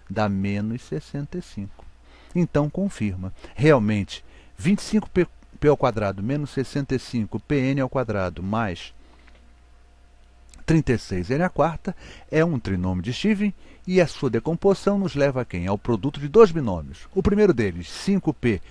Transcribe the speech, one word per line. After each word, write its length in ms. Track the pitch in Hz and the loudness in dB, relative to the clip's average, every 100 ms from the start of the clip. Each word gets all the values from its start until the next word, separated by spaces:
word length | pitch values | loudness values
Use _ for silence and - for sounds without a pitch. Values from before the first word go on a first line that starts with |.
| - | -8
dá 200 | 98 104 | -2 0
menos 540 | 98 101 101 107 117 | 0 0 -2 -4 -6
sessenta 560 | - 156 - 143 143 180 | -6 -10 -8 -10 -8 -10
e 40 | |
cinco. 420 | - - 196 - - - - - - 175 | -10 -10 -12 -14 -20 -20 -20 -20 -6 -2
Então, 320 | 170 147 147 | 0 2 0
confirma. 640 | - 196 - 104 90 92 - - | -2 -4 -2 -4 -4 -8 -10 -12
Realmente, 680 | - 151 135 107 107 92 - - - - - | 2 4 6 4 0 -2 -8 -18 -20 -20 -4
vinte 240 | 123 202 | 0 0
e 20 | |
cinco 260 | - 208 - | 0 -2 0
P, 180 | 180 165 - - - | 0 -2 -4 -20 0
P 100 | 147 | 2
ao 80 | 139 | 4
quadrado 460 | 131 110 101 95 | 2 0 -2 -2
menos 280 | 110 147 143 | -2 -4 -2
sessenta 440 | 139 120 147 135 | -4 -4 -4 -2
e 40 | 131 | -4
cinco, 420 | - 120 101 104 | -2 -4 -4 -6
P 160 | - 147 131 | -2 0 2
N 80 | 139 | 0
ao 80 | 127 | 0
quadrado 540 | 135 113 101 90 82 | -2 -2 -2 -2 -4
mais 520 | 95 107 107 85 - - - - - - - - - - - - - - - - - - - | -4 -2 -2 -6 -12 -20 -20 -20 -20 -20 -20 -20 -20 -20 -20 -20 -20 -20 -20 -20 -20 -6 2
trinta 260 | 160 - | 2 4
e 60 | 113 | 0
seis 320 | - 90 90 | -2 -4 -2
N 120 | 139 | 0
à 60 | 180 | 0
quarta 460 | - 160 156 - - - - - | 0 0 -2 -8 -10 -12 -20 -2
é 140 | 156 | 2
um 140 | 170 131 | 2 0
trinômio 440 | 104 92 92 92 | -2 -2 0 -2
de 100 | 98 | -4
Stevens 400 | - 202 202 208 - - - - | -2 0 2 0 -4 -12 -14 0
e 140 | 185 | 2
a 60 | 160 | 2
sua 240 | - 135 | 0 -2
decomposição 680 | 113 160 170 202 190 202 202 | 0 -2 2 2 2 2 0
nos 160 | 180 | 0
leva 280 | 143 139 127 | 2 2 0
a 20 | |
quem? 220 | 120 90 87 | -4 -4 -2
Ao 100 | 101 | -2
produto 420 | 117 110 131 143 | 0 -2 -2 -6
de 80 | 143 | 2
dois 220 | 214 214 | 6 6
binômios. 560 | 160 117 87 69 - - | 6 -2 -4 -6 -14 -6
O 80 | 190 | -2
primeiro 300 | 196 208 208 | 2 4 4
deles, 380 | 117 101 85 85 | 4 0 -4 -10
cinco 420 | - - 196 156 | -6 0 0 0
P 280 | - 120 95 - | 0 0 0 -4